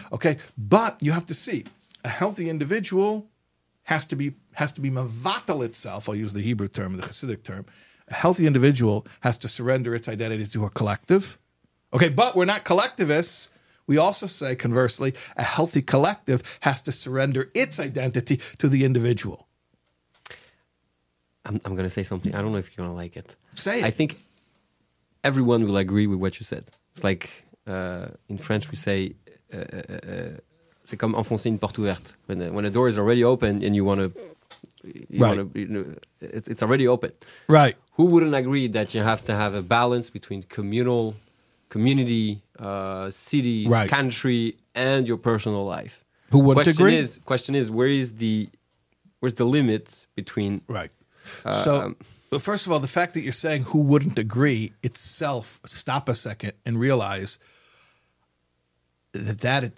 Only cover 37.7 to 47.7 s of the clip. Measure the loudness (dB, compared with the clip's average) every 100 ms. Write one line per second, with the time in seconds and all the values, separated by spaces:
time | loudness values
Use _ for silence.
37.7 | 4 _ 4 6 8 6 2 0 0 0
38.7 | -2 -2 0 2 2 0 -2 0 -2 0
39.7 | 2 2 0 -4 -12 -10 -12 -10 -8 -4
40.7 | 0 2 2 0 -6 _ _ _ _ _
41.7 | 0 4 4 2 0 0 -4 -12 -14 -8
42.7 | -6 -6 -6 -8 -8 -2 0 0 0 2
43.7 | 2 4 0 0 -2 0 0 0 -6 _
44.7 | -2 0 2 0 0 0 0 -2 -4 -4
45.7 | -8 -12 -18 _ _ _ 8 8 8 6
46.7 | 8 8 6 2 -6 -4 -4 0 0 0